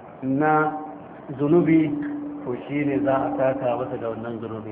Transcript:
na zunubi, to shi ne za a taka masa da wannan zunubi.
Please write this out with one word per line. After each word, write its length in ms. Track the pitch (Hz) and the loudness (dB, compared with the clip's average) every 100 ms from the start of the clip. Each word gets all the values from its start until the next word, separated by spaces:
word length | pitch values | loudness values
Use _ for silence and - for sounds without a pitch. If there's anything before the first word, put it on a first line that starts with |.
| - - | -18 -6
na 520 | 131 135 151 151 151 151 - - - - - | -2 2 4 4 2 -2 -10 -14 -16 -16 -12
zunubi, 560 | 135 147 175 156 160 151 - - - - - | -2 4 6 6 4 4 0 -4 -6 -8 -8
to 140 | 127 120 | -6 -6
shi 240 | - 147 143 | -4 -2 0
ne 140 | 139 | 2
za 140 | 139 | 2
a 160 | 135 143 | 2 0
taka 440 | 143 131 135 123 120 | 2 0 2 0 0
masa 220 | 127 123 | -4 -4
da 120 | 117 | -6
wannan 300 | 110 117 113 | -6 -6 -8
zunubi. 320 | 110 113 110 | -8 -8 -10